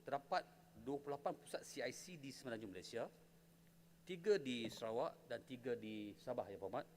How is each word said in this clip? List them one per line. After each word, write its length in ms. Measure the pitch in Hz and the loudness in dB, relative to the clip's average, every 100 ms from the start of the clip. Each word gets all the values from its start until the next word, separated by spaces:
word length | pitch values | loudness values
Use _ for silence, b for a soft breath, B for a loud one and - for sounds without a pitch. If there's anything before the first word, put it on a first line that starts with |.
terdapat 440 | - 139 - 180 - - - 110 | 0 -2 2 2 2 -16 -20 -6
dua 160 | 117 139 | -2 0
puluh 240 | 143 139 | 0 0
lapan 160 | - 147 | 0 -2
pusat 240 | - - | -4 -6
C 240 | - 143 | -4 -2
I 80 | 123 | -2
C 240 | 131 - 175 | -2 -10 -8
di 160 | 135 | -8
semenanjung 400 | 127 123 113 110 | -6 -4 -2 -2
Malaysia, 320 | 92 87 117 135 - - - - - - - - - - | -6 -4 -2 -2 -4 -20 -20 -20 -20 -20 -20 -20 -18 -8
tiga 320 | 180 202 202 | 0 6 6
di 320 | 135 123 113 | 6 2 0
Sarawak 560 | - 113 113 160 - - | 0 0 2 2 0 -6
dan 160 | 117 | -6
tiga 320 | - 127 127 120 | -4 -4 0 0
di 400 | 107 107 104 95 | 0 -4 -4 -6
Sabah, 320 | - 123 107 | 0 0 0
Yang 160 | 98 | 0
Berhormat. 220 | 95 123 - | 2 0 -2